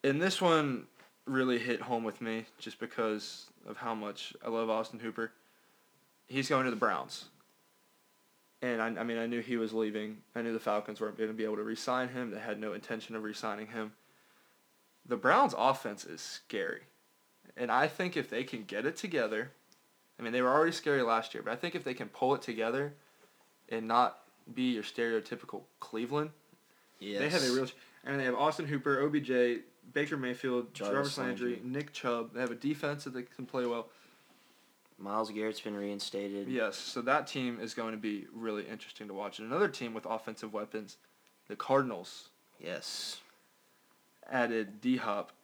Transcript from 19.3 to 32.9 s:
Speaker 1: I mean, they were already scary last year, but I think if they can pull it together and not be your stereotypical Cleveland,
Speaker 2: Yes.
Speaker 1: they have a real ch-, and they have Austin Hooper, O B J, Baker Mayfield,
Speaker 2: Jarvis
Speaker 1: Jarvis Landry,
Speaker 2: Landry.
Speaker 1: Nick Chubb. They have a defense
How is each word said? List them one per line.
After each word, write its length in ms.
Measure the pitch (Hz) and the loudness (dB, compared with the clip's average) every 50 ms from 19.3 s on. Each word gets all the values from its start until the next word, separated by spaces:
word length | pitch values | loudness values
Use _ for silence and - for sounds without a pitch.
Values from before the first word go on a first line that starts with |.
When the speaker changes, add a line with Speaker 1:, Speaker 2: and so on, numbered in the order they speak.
| 110 107 120 135 - _ _ _ - _ _ _ _ _ _ _ _ - | 2 0 -2 -4 -10 _ _ _ -20 _ _ _ _ _ _ _ _ -8
Speaker 1:
I 40 | |
mean, 100 | 117 113 | -4 0
they 80 | 117 127 | 2 4
were 60 | 127 127 | 4 6
already 200 | 135 151 160 170 | 6 6 6 4
scary 300 | 165 - - 151 143 135 | 2 0 2 2 4 4
last 320 | 123 117 113 113 113 - - | 6 4 4 4 2 -2 -8
year, 80 | 120 | -6
but 100 | - 104 | -4 -4
I 40 | 117 | -4
think 180 | 123 - 170 160 | -2 -4 -4 -4
if 80 | 170 143 | -4 -4
they 80 | 135 | -4
can 160 | 127 - 120 110 | -4 -4 -6 -8
pull 260 | - - 131 127 139 | -2 0 4 4 4
it 60 | 123 | 2
together 540 | - - 113 110 113 113 120 135 143 147 143 - _ _ _ _ - _ _ _ _ _ _ _ _ - | 0 -4 -2 0 0 2 2 0 -2 -2 -6 -12 _ _ _ _ -20 _ _ _ _ _ _ _ _ -6
and 180 | 113 113 110 113 | -6 -4 0 4
not 320 | 117 123 123 - - - - - _ _ _ - 120 | 6 6 6 6 2 -6 -20 -20 _ _ _ -10 -2
be 180 | 127 127 127 | 0 2 2
your 120 | 123 107 104 | 2 2 -2
stereotypical 800 | - - - 117 117 113 110 104 - 120 113 - - - 98 - _ _ _ | -4 -2 0 0 2 2 0 0 -2 -8 -8 -8 -10 -12 -12 -12 _ _ _
Cleveland, 500 | - - - 110 120 120 139 147 151 156 151 _ _ _ - _ _ _ _ _ _ _ _ - | -12 -6 -4 -4 -2 0 0 0 -2 -2 -6 _ _ _ -20 _ _ _ _ _ _ _ _ -12
Speaker 2:
Yes. 180 | 95 101 104 123 | -10 -4 0 0
Speaker 1:
they 80 | 135 151 | 2 4
have 120 | 175 175 | 4 4
a 100 | 135 123 | 4 4
real 140 | 123 131 131 | 4 4 2
ch-, 80 | 127 - - - - - - - | 0 -4 -14 -20 -20 -20 -12 -6
and 140 | 131 139 139 | -2 -2 2
they 40 | 131 | 2
have 120 | 127 123 | 2 4
Austin 300 | 107 143 156 156 170 165 | 4 4 4 4 2 -2
Hooper, 340 | 143 151 135 127 143 139 131 | -2 -2 0 4 4 4 4
O 80 | 139 151 | 4 4
B 100 | 147 147 | 4 2
J, 420 | 143 123 131 123 123 120 120 - - - _ _ - - | 2 4 6 6 6 6 4 0 -4 -12 _ _ -20 -2
Baker 240 | - 147 147 147 160 | 0 0 0 2 0
Mayfield, 560 | 143 127 127 123 - - 131 123 123 120 113 | -2 -2 -2 -2 -2 0 2 2 2 0 -2
Speaker 2:
Jarvis 220 | - - 101 101 131 | -6 -4 0 2 2
Speaker 1:
Jarvis 240 | 139 143 139 - 143 | 2 2 2 0 -2
Landry, 320 | 131 127 120 - 123 120 120 | -2 -2 -2 0 0 -2 -2
Speaker 2:
Landry. 140 | - 117 127 | -2 -4 -4
Speaker 1:
Nick 220 | 127 143 147 147 | -4 -4 -4 -6
Chubb. 400 | - - - 127 120 117 113 117 | -8 -4 0 0 0 0 -2 -4
They 80 | - 120 | -2 -2
have 120 | 127 120 | -2 -2
a 40 | 117 | -2
defense 460 | 117 - 143 151 147 - 143 | -2 -2 -2 0 0 0 -2